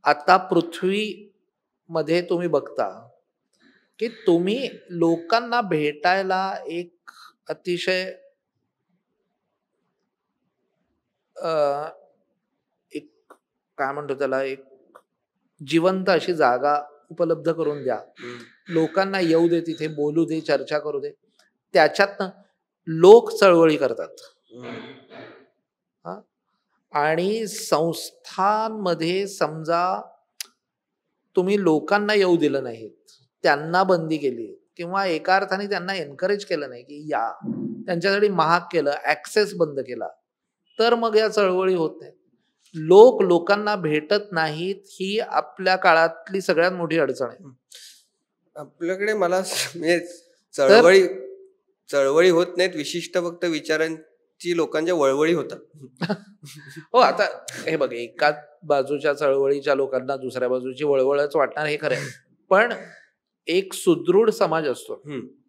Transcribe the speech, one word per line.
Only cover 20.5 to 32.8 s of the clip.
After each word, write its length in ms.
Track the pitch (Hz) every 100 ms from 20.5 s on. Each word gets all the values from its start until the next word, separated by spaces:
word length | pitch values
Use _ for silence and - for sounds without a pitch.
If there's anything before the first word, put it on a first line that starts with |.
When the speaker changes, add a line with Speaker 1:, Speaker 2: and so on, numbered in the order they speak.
| 139 135 151
Speaker 1:
करू 220 | 151 143
दे. 100 | 143 - _ _ _ _ _
त्याच्यातनं 560 | 185 151 - 202 - 190 - _ _ _ _ -
लोक 460 | 160 175 233 226
चळवळी 440 | 220 196 170 165 151
करतात. 380 | 131 117 85 - - _ _
Speaker 2:
हम्म. 120 | 117 123 120 127 131 _ - - - _ _ _ _ _ _
Speaker 1:
हा? 160 | 165 196 _ _ _ _ _ _ _
आणि 540 | 151 147 160 185 220 214
संस्थांमध्ये 1800 | - - 151 165 160 - _ - - 190 214 220 220 190 165 165 185 196
समजा 760 | 196 151 160 160 170 180 196 - _ _ _ - _ _ _ _ _ _ _ _ -
तुम्ही 260 | 185 208
लोकांना 520 | 180 156 147 202 208
येऊ 220 | 214 185 170
दिलं 260 | 147 135
नाहीत, 280 | 127 113